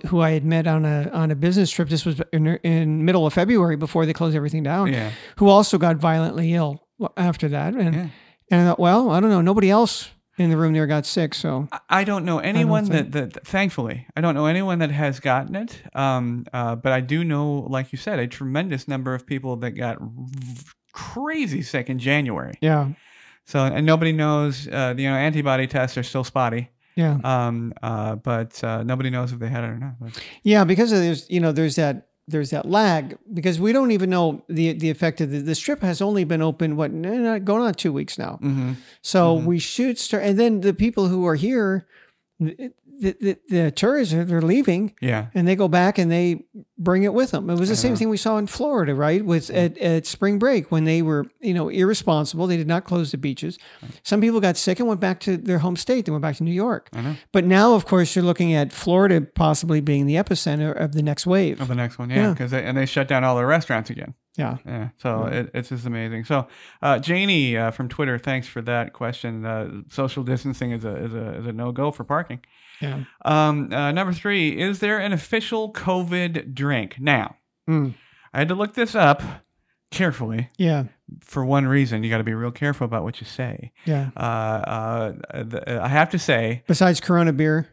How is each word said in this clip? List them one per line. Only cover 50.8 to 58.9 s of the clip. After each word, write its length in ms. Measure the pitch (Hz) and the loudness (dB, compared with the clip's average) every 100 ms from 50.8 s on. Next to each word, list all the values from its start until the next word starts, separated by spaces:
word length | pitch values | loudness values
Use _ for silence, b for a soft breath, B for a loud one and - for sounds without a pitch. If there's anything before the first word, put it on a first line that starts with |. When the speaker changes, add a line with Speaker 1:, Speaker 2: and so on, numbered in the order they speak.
Speaker 1:
they 180 | 156 165 | 2 2
were, 240 | 160 147 - _ | 2 0 -2 _
you 140 | 240 | -2
know, 160 | 175 156 | -2 0
irresponsible. 760 | 185 190 214 - 156 147 165 185 | 2 2 2 2 0 0 -2 0
They 120 | 170 | 0
did 100 | 151 | 0
not 160 | 170 | -2
close 280 | - 175 151 | 0 -2 -2
the 60 | 135 | -4
beaches. 400 | 139 127 156 - B B | -4 -4 -8 -10 B B
Speaker 2:
Right. 200 | B B | B B
Speaker 1:
Some 160 | - 208 | 0 2
people 220 | 226 226 | 4 4
got 160 | 190 170 | 2 0
sick 220 | - 180 | 0 0
and 80 | 240 | 0
went 100 | 196 | 0
back 220 | 190 180 | 0 -2
to 160 | - 180 | -2 -2
their 220 | 190 175 | 0 0
home 180 | 175 180 | 0 -2
state. 280 | - 254 196 | 0 0 0
They 60 | |
went 100 | 151 | -2
back 120 | 151 139 | -2 -2
to 60 | |
New 80 | 165 | -2
York. 380 | 175 233 214 - | 0 0 -2 -6
Speaker 2:
I 100 | 117 | -6
know. 140 | 123 151 - | -6 -6 -2
Speaker 1:
But 140 | 196 180 | 2 4
now, 280 | 190 220 | 6 8
of 120 | 226 - | 6 4
course, 320 | 185 165 185 | 2 4 2
you're 80 | 175 | 2
looking 280 | 170 175 | 2 2
at 200 | 156 143 | 2 0
Florida 480 | - - | -2 2